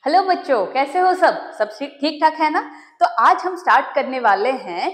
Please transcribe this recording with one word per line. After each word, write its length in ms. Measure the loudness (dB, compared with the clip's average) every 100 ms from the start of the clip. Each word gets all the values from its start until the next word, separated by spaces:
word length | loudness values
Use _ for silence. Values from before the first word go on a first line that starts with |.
हेलो 180 | 2 0
बच्चों, 420 | 2 -2 0 0 0
कैसे 340 | -2 -2 0
हो 140 | 2
सब? 260 | 4 2 0 -10
सब 180 | -6 -6
ठीक, 280 | -6 -12 -6
ठीक 200 | -6 0
ठाक 120 | 0
है 160 | 2 -2
ना? 100 | -2 -4 -16 -20 _
तो 60 | -2 4
आज 220 | 4 2
हम 120 | -2 -6
start 360 | 2 2 2 -4
करने 240 | -4 0
वाले 320 | 2 2 0
हैं 400 | -4 -8 -6 -6